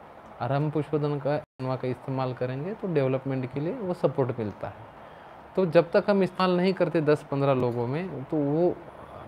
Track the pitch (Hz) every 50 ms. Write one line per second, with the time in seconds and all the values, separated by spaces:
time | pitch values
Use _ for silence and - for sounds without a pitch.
0 | - - - - - - - - - 123 135 143 151 151 143 160 143 - - 151
1 | 151 147 147 143 131 135 147 - - - _ - 131 131 131 127 127 127 123 -
2 | - - 135 131 131 127 127 - 160 127 127 135 147 185 220 - - 190 165 147
3 | 135 127 131 131 - 135 135 131 127 123 - 143 147 170 240 269 208 180 175 -
4 | - 165 131 143 135 120 113 - 110 104 92 - - - - - - - - -
5 | - - - - - - - - - - - - 190 165 156 170 160 - - 208
6 | 185 - 202 196 190 180 - - 185 185 180 175 180 190 185 - 180 160 156 170
7 | 151 143 151 151 - - 143 139 139 139 139 127 123 123 117 120 120 120 135 165
8 | 190 190 143 127 131 - 165 156 143 143 147 160 175 175 - - - - - -
9 | - - - - -